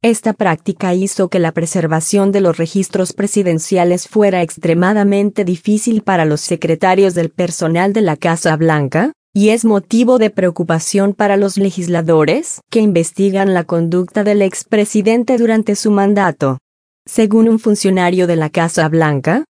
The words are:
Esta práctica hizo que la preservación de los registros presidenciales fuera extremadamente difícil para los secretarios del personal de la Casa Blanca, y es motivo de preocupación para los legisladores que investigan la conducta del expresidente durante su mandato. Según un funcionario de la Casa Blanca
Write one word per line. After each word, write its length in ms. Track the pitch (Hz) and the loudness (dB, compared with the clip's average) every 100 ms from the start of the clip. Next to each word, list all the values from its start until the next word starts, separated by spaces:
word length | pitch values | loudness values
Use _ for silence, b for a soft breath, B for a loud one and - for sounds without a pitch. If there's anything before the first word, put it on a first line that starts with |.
Esta 320 | 233 220 226 | 0 0 -2
práctica 580 | 202 196 160 - 185 190 | -2 -2 -2 -4 -4 -2
hizo 360 | 180 196 - 185 | -2 -2 -2 -2
que 100 | 190 | 0
la 140 | 165 | -2
preservación 800 | 165 170 190 160 160 160 202 196 | -2 -4 -2 -2 -2 0 0 2
de 100 | 196 | 2
los 160 | 185 165 | 0 0
registros 560 | 165 202 185 196 185 | -2 -2 -4 -4 -4
presidenciales 920 | - 202 - 185 160 - 190 175 180 - | -4 -4 0 0 -2 -2 0 0 0 -2
fuera 340 | 220 202 185 | 0 2 0
extremadamente 1040 | 165 - 170 165 185 214 202 202 202 196 185 | -4 -4 -2 0 2 2 2 2 0 -2 -4
difícil 560 | 180 - 214 240 220 | -4 -2 -2 0 -2
para 240 | 208 185 156 | 0 0 0
los 160 | 151 | -2
secretarios 720 | - 170 165 160 190 185 196 | -4 -4 -2 0 2 2 2
del 160 | 175 165 | 2 -4
personal 640 | - 175 165 160 165 190 | -4 -6 -4 -2 0 0
de 80 | 208 | 0
la 140 | 202 151 | 0 0
Casa 380 | 180 165 165 156 | -2 0 0 2
Blanca, 560 | 160 151 139 156 240 - _ | 2 0 0 0 -2 -4 _
y 160 | 202 214 | 0 2
es 160 | 226 | 2
motivo 540 | 226 208 - 226 240 254 | 2 0 0 0 2 4
de 100 | 220 | 2
preocupación 840 | - 180 170 170 165 165 202 196 | 0 -2 -2 -2 -2 -2 0 0
para 240 | 196 208 202 | 0 0 2
los 180 | 202 196 | 0 0
legisladores 1040 | 196 180 175 170 165 165 151 214 330 - _ | -4 -4 -4 -2 2 2 2 0 -4 -12 _
que 100 | 233 | 0
investigan 760 | 214 170 165 - 196 190 196 | 2 2 -2 0 0 2 0
la 100 | 180 | 0
conducta 580 | 165 170 165 175 180 - | 0 -2 0 -2 -2 -2
del 200 | 208 208 | 0 2
expresidente 960 | 190 - - 220 208 214 202 226 240 254 | 0 -2 -4 -2 0 0 0 0 0 0
durante 380 | 233 220 220 202 | 2 0 0 -2
su 140 | 220 | 0
mandato. 680 | 202 196 202 190 - 139 131 _ _ _ _ - | 2 2 2 0 0 -4 -4 _ _ _ _ -10
Según 420 | - 220 220 226 | -2 2 4 4
un 100 | 220 | 2
funcionario 680 | 226 208 202 190 175 185 180 | 0 0 0 0 0 0 0
de 100 | 165 | 0
la 140 | 156 | -2
Casa 360 | 175 165 170 156 | -2 -2 0 0
Blanca 540 | 160 156 143 135 208 311 | 2 0 0 -2 -2 -4